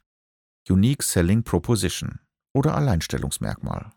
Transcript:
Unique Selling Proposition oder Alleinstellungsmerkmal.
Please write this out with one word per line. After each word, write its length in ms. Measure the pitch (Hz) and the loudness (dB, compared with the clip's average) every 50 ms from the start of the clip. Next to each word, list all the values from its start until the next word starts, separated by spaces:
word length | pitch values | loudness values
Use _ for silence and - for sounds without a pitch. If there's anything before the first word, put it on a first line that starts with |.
| _ _ _ _ _ _ _ _ _ _ _ _ _ - | _ _ _ _ _ _ _ _ _ _ _ _ _ 2
Unique 340 | 95 95 101 127 143 - | 4 4 6 4 2 0
Selling 420 | - - - 98 85 87 101 117 113 | -2 -2 0 2 2 4 2 2 0
Proposition 720 | - - 87 - - 120 98 95 87 - - 78 65 - - _ _ _ _ _ _ - | 0 0 -2 2 0 0 0 0 -2 -4 -4 -8 -10 -10 -12 _ _ _ _ _ _ -2
oder 200 | 135 139 151 - | 0 0 0 0
Alleinstellungsmerkmal. 1160 | - 147 135 92 82 - - - 62 64 67 - - 58 52 - - - - 50 50 - - - | 2 0 2 2 0 0 -2 -4 -4 -4 -4 -6 -6 -6 -6 -6 -6 -6 -6 -6 -6 -8 -14 -20